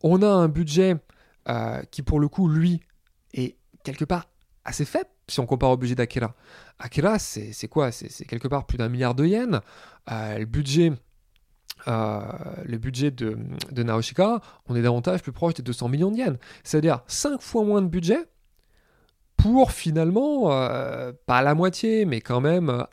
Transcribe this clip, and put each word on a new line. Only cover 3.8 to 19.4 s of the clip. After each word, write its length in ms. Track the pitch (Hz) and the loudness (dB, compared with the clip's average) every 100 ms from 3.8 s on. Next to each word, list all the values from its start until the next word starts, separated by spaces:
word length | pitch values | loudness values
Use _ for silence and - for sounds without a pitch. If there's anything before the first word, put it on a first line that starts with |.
quelque 220 | - 135 151 | -12 -8 -4
part 220 | 175 - _ _ _ - | -4 -6 _ _ _ -12
assez 200 | 117 151 | -8 -4
faible 240 | 320 381 _ - | -4 -6 _ -8
si 120 | - | -6
on 60 | 120 | -2
compare 240 | 131 131 | 0 2
au 60 | 127 | 2
budget 180 | 123 127 | 0 -2
d'Akira. 400 | 120 127 113 - _ - - _ | -4 -4 -6 -8 _ -20 -20 _
Akira, 400 | 120 147 180 214 | -6 0 0 0
c'est, 340 | - 113 107 | -4 -10 -12
c'est 140 | 113 104 | -12 -4
quoi ? 240 | 156 135 | -2 -2
C'est, 200 | - 113 | -4 -14
c'est 140 | - - | -16 -12
quelque 220 | 117 131 | -8 -4
part 180 | 139 - | -4 -4
plus 120 | 123 | -2
d'un 120 | 117 | -2
milliard 260 | 123 127 123 | 0 0 2
de 100 | 160 | 2
yens. 360 | 214 247 135 - - - - - | 2 0 -2 -4 -18 -20 -20 -10
Euh, 260 | 113 110 107 | -8 -6 -6
le 60 | 110 | -4
budget... 460 | 139 139 151 165 131 - _ _ _ _ _ - - - | -4 0 4 4 2 -10 _ _ _ _ _ -20 -12 -4
Euh, 340 | 113 107 104 104 - - - - | -2 -2 -4 -8 -12 -12 -12 -10
le 120 | 113 | -6
budget 340 | 123 127 143 | -6 -2 -2
de, 260 | 127 110 110 120 135 - | -2 -6 -6 -10 -10 -8
de 120 | 127 | -4
Narushika, 580 | 117 110 113 - 202 233 - - - | 0 0 -2 2 2 0 -6 -20 -4
on 80 | 120 | 0
est 60 | |
davantage 400 | 120 120 117 180 | 2 2 0 -2
plus 100 | - | -6
proche 220 | 120 170 | -2 -2
des 100 | 165 | -2
deux 100 | 123 | -6
cents 160 | 120 120 | -6 -2
millions 220 | 143 185 | 0 0
de 60 | 220 | 0
yens. 200 | 247 127 - - | -2 -4 -10 -20
C'est-à-dire 380 | - 151 160 120 - | -2 2 2 0 -2
cinq 340 | - 285 277 | -4 -2 -4
fois 220 | - 233 | -2 0
moins 180 | 208 208 | 2 2
de 60 | 185 | 2
budget 380 | 175 170 277 339 _ _ _ _ _ _ _ _ _ _ | 0 0 0 -2 _ _ _ _ _ _ _ _ _ _
pour 340 | - | 2